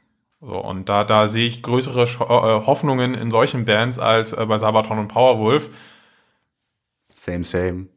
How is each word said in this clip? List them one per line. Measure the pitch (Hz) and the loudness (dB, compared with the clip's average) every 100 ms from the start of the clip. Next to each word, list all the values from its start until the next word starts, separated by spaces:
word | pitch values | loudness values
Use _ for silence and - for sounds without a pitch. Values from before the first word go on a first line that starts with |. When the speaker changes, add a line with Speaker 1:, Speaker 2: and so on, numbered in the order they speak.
| _ _ _ _ 131 | _ _ _ _ -12
Speaker 1:
So, | 95 | -10
und | - 95 95 | -8 -10 -2
da, | 101 104 | 0 2
da | 107 107 | 2 2
sehe | 113 117 | 0 -2
ich | 117 | -4
größere | - 123 123 123 120 | -2 -2 -2 0 0
Scho-, | - 117 | 0 2
äh, | 120 113 107 110 | 2 4 2 2
Hoffnungen | 143 151 131 123 127 | 0 0 0 -2 -4
in | 117 | -2
solchen | 113 139 127 | 2 2 0
Bands | 113 107 120 123 | 0 2 0 -2
als, | 113 113 110 | 2 2 0
äh, | - 110 | -4 -2
bei | 107 | 0
Sabaton | 107 110 110 107 | 2 0 0 -4
und | 104 | -4
Powerwolf. | 117 131 113 107 147 147 - - _ _ _ _ _ _ _ _ _ _ _ _ - | 2 4 4 2 0 -2 -18 -20 _ _ _ _ _ _ _ _ _ _ _ _ -16
Speaker 2:
Same, | - 87 87 | -8 -6 -4
same. | 90 90 90 95 | -2 -2 -4 -12